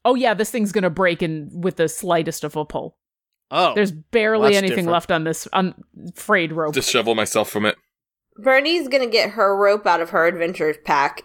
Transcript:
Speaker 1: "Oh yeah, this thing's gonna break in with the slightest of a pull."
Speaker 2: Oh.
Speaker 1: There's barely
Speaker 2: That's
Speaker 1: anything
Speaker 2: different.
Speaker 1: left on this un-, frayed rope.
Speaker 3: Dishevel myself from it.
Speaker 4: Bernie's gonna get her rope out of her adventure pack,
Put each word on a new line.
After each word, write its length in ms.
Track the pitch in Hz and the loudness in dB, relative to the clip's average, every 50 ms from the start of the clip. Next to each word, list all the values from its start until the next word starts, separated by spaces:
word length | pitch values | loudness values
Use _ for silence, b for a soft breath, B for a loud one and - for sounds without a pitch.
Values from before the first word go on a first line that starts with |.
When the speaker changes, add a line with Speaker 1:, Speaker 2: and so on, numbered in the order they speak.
| _ | _
Speaker 1:
"Oh 100 | 240 262 | 0 2
yeah, 180 | 247 254 233 208 | 4 2 2 2
this 160 | 175 214 - | 0 -2 -4
thing's 220 | - 220 214 202 175 | -2 -2 -2 0 0
gonna 160 | 214 185 180 | 0 0 0
break 320 | 156 185 190 180 170 - 185 | 0 2 0 0 0 0 -2
in 280 | 160 160 156 147 143 - | -4 -4 -6 -8 -10 -10
with 240 | 175 175 185 175 | -4 -4 -4 0
the 120 | - 165 156 | 0 -2 -2
slightest 540 | - - - 180 170 170 160 165 156 - - | -2 -6 -2 0 0 0 0 -2 -6 -6 -8
of 120 | 151 - | -6 -6
a 80 | 156 151 | -6 -8
pull." 320 | - - 139 131 - - _ _ _ _ _ _ _ _ _ _ _ | -6 -6 -8 -8 -10 -14 _ _ _ _ _ _ _ _ _ _ _
Speaker 2:
Oh. 240 | 131 160 185 160 120 | -2 0 0 2 2
Speaker 1:
There's 180 | 208 208 196 160 | 2 0 0 -2
barely 560 | 156 156 _ - 233 214 214 220 220 214 208 202 | -8 -14 _ -2 0 0 2 2 2 4 4 4
Speaker 2:
That's 60 | 196 | 4
Speaker 1:
anything 180 | 190 185 - | 2 2 0
Speaker 2:
different. 160 | 208 175 165 170 | 0 0 0 0
Speaker 1:
left 180 | 170 165 - | -2 0 0
on 140 | 180 160 160 | -2 0 0
this 240 | 160 160 - - - - | -2 -4 -6 -8 -4 -2
un-, 200 | 190 190 185 - - - _ _ - - 277 - | 0 0 0 -4 -8 -18 _ _ -18 -16 -16 -16
frayed 380 | - - - 196 185 165 160 160 | -14 -2 0 0 0 0 -2 -2
rope. 220 | 165 160 151 151 | -4 -4 -2 -2
Speaker 3:
Dishevel 400 | 139 117 - - 127 110 113 117 | -2 -2 0 0 0 2 2 2
myself 340 | 110 104 - - 110 107 - | 0 0 0 0 0 -2 0
from 140 | - 107 104 | -2 0 0
it. 120 | 107 - - _ _ _ _ _ _ _ _ _ _ _ - | 0 -2 -2 _ _ _ _ _ _ _ _ _ _ _ -4
Speaker 4:
Bernie's 460 | 208 262 262 269 277 311 339 349 294 | 0 2 2 2 2 2 0 0 0
gonna 220 | 262 262 269 254 233 | 0 0 0 0 2
get 220 | 214 220 - 208 | 2 0 0 0
her 260 | 202 226 202 196 196 | 0 0 2 2 4
rope 280 | 196 202 202 202 214 208 | 4 4 4 4 2 2
out 160 | 202 170 165 | 0 0 0
of 100 | 160 165 | 0 -2
her 160 | - 175 165 170 | 0 2 2 2
adventure 440 | 185 170 170 170 185 - 160 156 151 - _ | 0 0 -4 -4 -4 -2 -2 -2 -2 -4 _
pack, 380 | - 156 143 139 143 - - - | 0 2 2 2 0 -2 -8 -12